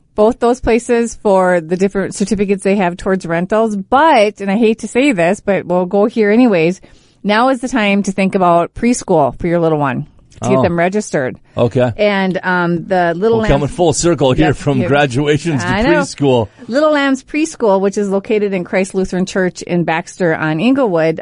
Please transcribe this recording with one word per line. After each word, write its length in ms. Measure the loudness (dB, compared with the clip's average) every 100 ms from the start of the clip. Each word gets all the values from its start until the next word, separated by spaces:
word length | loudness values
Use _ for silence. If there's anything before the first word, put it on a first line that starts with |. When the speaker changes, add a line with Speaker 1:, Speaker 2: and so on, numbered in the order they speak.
| _ 0
Speaker 1:
both 240 | 2 2
those 200 | 0 0
places 540 | 0 0 0 -2 -2 -4
for 460 | 0 2 2 0
the 160 | 0 -2
different 380 | -2 -2 -6 -4
certificates 480 | -2 -2 -2 -2
they 120 | 0 0
have 220 | 0 -2
towards 280 | -2 -2 -2
rentals. 500 | -2 0 0 0 -2
But, 680 | 0 2 4 4 2 0
and 80 | -4
I 60 | 0
hate 220 | 0 0
to 80 | -4
say 240 | 0 0
this, 260 | 2 0 0
but 260 | -2 -2 0
we'll 200 | -2 0
go 200 | 0 0
here 260 | 2 2
anyways, 500 | 4 4 4 2 -2 -10 -20 _ _
now 260 | -2 0 2
is 120 | 0
the 60 | -2
time 340 | -2 0 0
to 80 | 0
think 240 | -2 0 2
about 380 | 2 2 0
preschool 680 | -2 -2 0 0 2 0 -2
for 80 | -2
your 120 | 0
little 200 | 0 0
one, 280 | -2 -4 -8 -12 -20 -8
to 80 | 0
Speaker 2:
Oh. 60 | 0
Speaker 1:
get 80 |
them 140 | 0 0
registered. 640 | -2 -2 -4 -4 -4 -6 _ -2
Speaker 2:
Okay. 380 | 0 0 0 0
Speaker 1:
And, 440 | 0 0 -2 -2
um, 440 | -2 -2 0 -2 -2
the 260 | 0 0 0
Little 220 | 0 0
Speaker 2:
We're 60 |
Speaker 1:
Lambs 100 | 2
Speaker 2:
coming 140 | 0 0
full 240 | 0 0
circle 400 | 2 0 2 2
here 140 | 2 2
Speaker 1:
Yep, 80 | 0
Speaker 2:
from 200 | -2 -2
Speaker 1:
here. 80 | 0
Speaker 2:
graduations 720 | 2 2 0 0 0 0 -2
to 60 | -2
Speaker 1:
I 120 | 0
know. 160 | 2 2
Speaker 2:
preschool. 480 | 0 -2 2 2 0 -6 -6
Speaker 1:
Little 240 | 0 2
Lambs 320 | 2 0 -2
Preschool, 560 | -4 -4 -4 -2 0 2
which 180 | 0 -2
is 120 | -2
located 440 | -2 -2 -2 0
in 100 | -4
Christ 300 | -4 -4 -2 -4
Lutheran 300 | -4 -2 -4
Church 340 | -2 -2 -4
in 220 | -4 -2 -2
Baxter 500 | -2 -6 -4 -2 0
on 240 | -2 -2
Inglewood, 640 | 0 0 0 0 0 -2